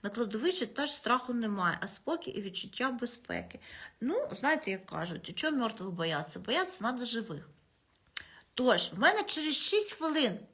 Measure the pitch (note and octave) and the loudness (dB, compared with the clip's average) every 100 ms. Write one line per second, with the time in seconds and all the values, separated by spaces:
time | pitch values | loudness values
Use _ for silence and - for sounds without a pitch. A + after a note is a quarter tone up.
0 | - G#3+ A3+ G#3+ D4+ F4+ A3+ - C#4+ - | -6 -4 -4 0 2 2 0 -2 0 0
1 | - B3 B3 A#3+ A3 G3+ F3+ - - - | 2 0 2 -2 -2 0 0 0 -6 -8
2 | - E4 - - G3 F3+ G3+ - C4 B3+ | -4 -4 -4 -8 -4 -4 -4 -2 -2 -2
3 | A#3+ - - E2+ - - - - - _ | -4 -4 -4 -8 -8 -14 -16 -18 -18 _
4 | A#3 G#4 D5+ - C4+ D#4 - F#3+ - D#3+ | -2 0 -2 -2 2 2 0 -6 -6 -6
5 | E3+ E3 - F3 D#4 D4 A3+ G#3+ F#3 F3 | -6 -6 -8 2 2 4 -2 -2 -8 -2
6 | E3 D#3 D#3 F#3+ F#3+ C#4+ F#4 - G#3+ B3+ | -2 -2 -4 -10 -2 0 0 -2 -4 -2
7 | B3 A3+ G3+ D3 - _ _ _ _ _ | 0 0 0 -10 -12 _ _ _ _ _
8 | _ - - - _ - B3+ F3+ - E3 | _ -8 -8 -20 _ 0 4 4 2 4
9 | C#4+ G#4+ G#4 - D4+ C#4+ - G#4 G#4 - | 4 4 2 0 4 6 6 4 2 -2
10 | D#4+ D#4 B3+ F3+ - | 0 2 2 0 -12